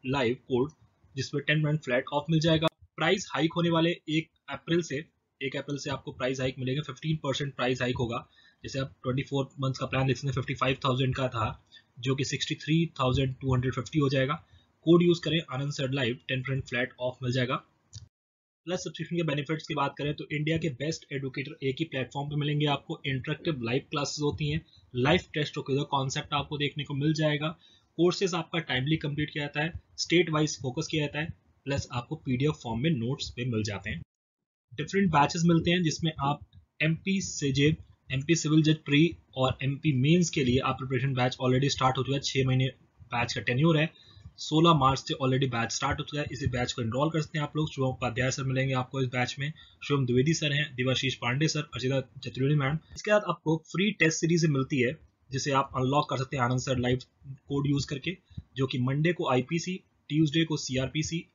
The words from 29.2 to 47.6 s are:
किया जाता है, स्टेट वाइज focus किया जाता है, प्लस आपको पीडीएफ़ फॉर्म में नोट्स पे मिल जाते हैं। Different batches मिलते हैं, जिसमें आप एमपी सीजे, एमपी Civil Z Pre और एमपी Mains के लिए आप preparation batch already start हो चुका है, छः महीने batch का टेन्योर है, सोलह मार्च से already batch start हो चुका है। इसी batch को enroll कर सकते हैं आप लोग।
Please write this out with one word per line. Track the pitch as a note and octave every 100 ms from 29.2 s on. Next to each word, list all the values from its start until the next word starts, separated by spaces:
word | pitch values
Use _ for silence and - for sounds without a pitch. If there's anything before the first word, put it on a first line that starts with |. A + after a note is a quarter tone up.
| D3
किया | D#3
जाता | D3 D3
है, | D#3 - _ -
स्टेट | - E3 E3
वाइज | D3+ D3+ -
focus | C3 B2+ D#3
किया | D#3 C#3+
जाता | D3
है, | D#3+ - _ _ C3+
प्लस | C#3 -
आपको | B2 - D#3
पीडीएफ़ | - B2+ D3 D3+
फॉर्म | A#2+ A2+
में | D#3
नोट्स | C#3 A2+ C#3 -
पे | - B2
मिल | A2
जाते | G#2 G2 G#2
हैं। | - - _ _ _ _ _ _
Different | - D3 G3 G3
batches | D3+ C#3+ F3 E3+
मिलते | E3 F3
हैं, | F3
जिसमें | E3 - E3 -
आप | C#3 D3 - - _ -
एमपी | D#3 D#3+ F#3+ G3
सीजे, | F3+ - C#3+ C3+ C#3+ E3 - - -
एमपी | C3 D3 D#3+
Civil | D3+ D#3
Z | D#3 D#3 -
Pre | C#3+ E3 - _ C3
और | B2+ -
एमपी | C3+ C#3 D#3
Mains | C3 C#3 F3 E3
के | -
लिए | B2+ B2+
आप | C3+ C3
preparation | C3 C3 C3+
batch | C3 B2+ -
already | B2+ B2+ C#3+
start | - C3 C3
हो |
चुका | B2+ C#3
है, |
छः | - C3+ C3
महीने | B2+ C3 - _ _
batch | - G#2+ A#2+
का | -
टेन्योर | - B2 E3 D3+
है, | D#3+ - - - - -
सोलह | - D#3 E3
मार्च | D3 C3 C3
से | -
already | D#3 C3 C3 C3+
batch | A#2+ A#2
start | - C#3 C#3+
हो |
चुका | D3 D3
है। | D3
इसी | C3+ C3+
batch | B2 B2
को | -
enroll | A2 B2 D#3
कर | D#3+
सकते | D3+ D#3+
हैं |
आप | C#3+
लोग। | D3+